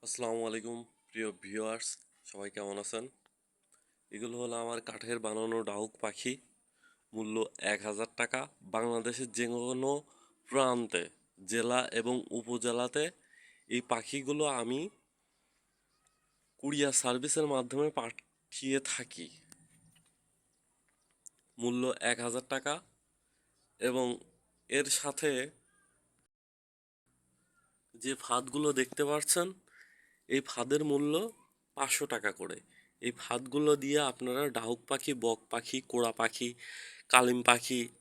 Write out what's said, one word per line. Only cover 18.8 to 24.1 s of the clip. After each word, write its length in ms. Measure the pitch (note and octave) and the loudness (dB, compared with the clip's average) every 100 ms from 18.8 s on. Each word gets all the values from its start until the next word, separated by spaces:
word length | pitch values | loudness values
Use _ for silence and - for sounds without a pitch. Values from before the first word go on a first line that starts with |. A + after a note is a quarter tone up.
| C3+ | 0
থাকি। 360 | - A#2+ - E2 - _ - _ _ _ _ _ _ _ _ _ _ _ _ _ _ _ _ - _ _ - | -6 -6 -12 -14 -16 _ -20 _ _ _ _ _ _ _ _ _ _ _ _ _ _ _ _ -20 _ _ -2
মূল্য 220 | A#2+ B2 B2+ - A#2 | 0 2 0 0 0
এক 60 | A#2+ A#2+ | 0 0
হাজার 200 | A#2+ B2+ | -4 -2
টাকা 200 | C3+ C#3+ D#3 - _ _ _ _ _ _ _ _ _ | -4 -2 -4 -6 _ _ _ _ _ _ _ _ _
এবং 260 | A#2+ B2+ B2 | 0 2 0